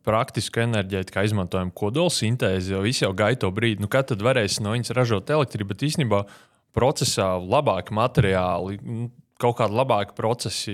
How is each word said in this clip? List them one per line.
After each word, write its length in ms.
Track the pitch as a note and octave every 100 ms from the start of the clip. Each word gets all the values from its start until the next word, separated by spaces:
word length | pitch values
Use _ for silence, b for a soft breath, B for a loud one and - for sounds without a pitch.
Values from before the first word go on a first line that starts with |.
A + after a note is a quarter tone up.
praktisku 560 | - A2 B2+ - - - A#2
enerģētiku, 500 | A2+ F#2+ F#2+ F#2 -
kā 80 | G#2
izmantojam 420 | G#2 F2+ F#2+ F2+ -
kodolsintēzi, 920 | G#2 B2+ F3 - A2 B2 A2 F#2+ F#2 F#2+
jo 80 |
visi 220 | G2+ B2 A#2
jau 80 | F#2
gaida 300 | G2+ B2+ G2
to 80 | F#2+
brīdi, 300 | A#2 G2+ G2+
nu, 20 |
kad 240 | C3 C3+
tad 160 | G#2 A2
varēs 320 | C3 G2+ - G#2+
no 100 | A#2
viņas 160 | A#2 A#2
ražot 340 | A#2+ G#2 -
elektrību, 400 | D3+ C3 G#2+ G2+
bet 160 | G2 C#3+
īstenībā 380 | D#3 B2+ G2+ G2+ B B B _ -
procesā 560 | A#2+ - - - F#2+ F#2
labāki 560 | F2+ B2+ C#3 F#2+ - G#2+
materiāli, 840 | B2+ - G2+ F#2+ F2+ F2 F#2 G2+
nu, 240 | B2 A2+ A#2 - _ -
kaut 160 | B2 A#2
kādi 160 | A2
labāki 400 | G#2+ C3 A2 G2+ -
procesi, 560 | A2 A#2+ G2+ - -